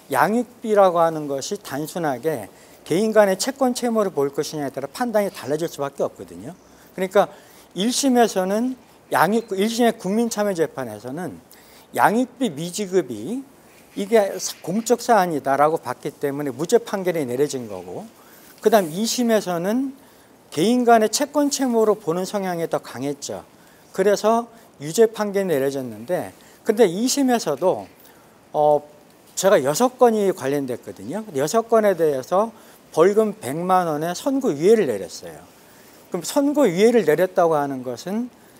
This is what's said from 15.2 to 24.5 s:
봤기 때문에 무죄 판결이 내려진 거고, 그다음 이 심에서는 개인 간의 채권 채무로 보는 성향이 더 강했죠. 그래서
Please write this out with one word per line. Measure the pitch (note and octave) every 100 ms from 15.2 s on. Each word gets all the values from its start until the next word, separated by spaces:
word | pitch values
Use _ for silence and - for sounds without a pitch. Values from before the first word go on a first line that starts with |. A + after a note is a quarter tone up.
| F3+ D3 C3+ C3+ D3+ D#3+
봤기 | - B2 D3+
때문에 | - C#3+ C#3 C#3+
무죄 | A#2+ E3+ A3+
판결이 | A#3 G3+ F3+ E3 B2+
내려진 | B2 D3 C3+ A2+
거고, | F#2 F2+ G#2+ A3+ - - - - -
그다음 | G#3+ G#3+ E3+
이 | E3+ A3+
심에서는 | - A#3 A3 F#3 F3 F#3 A#3+ C4+ - - - _ _ -
개인 | C#3+ G3+ B3
간의 | A#3 A3+ G#3+
채권 | - C#4+ D4+ C#4+
채무로 | C4 C4 A#3 G#3+ G#3
보는 | - F3 F#3
성향이 | G#3 F#3 E3+ D#3+
더 | D3
강했죠. | - A#2+ C#3 C#3 - F#2+ - - - - _
그래서 | - G3 G3 G#3 A3+ A#3